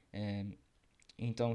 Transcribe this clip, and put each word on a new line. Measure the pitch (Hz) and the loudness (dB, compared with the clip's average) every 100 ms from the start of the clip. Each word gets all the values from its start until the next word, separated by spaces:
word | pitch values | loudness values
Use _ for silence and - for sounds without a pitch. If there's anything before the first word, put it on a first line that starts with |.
| _ | _
Ehm, | - 104 101 101 - - _ _ _ - - | -4 -2 0 -4 -6 -16 _ _ _ -18 -4
então | 113 113 117 | -2 2 2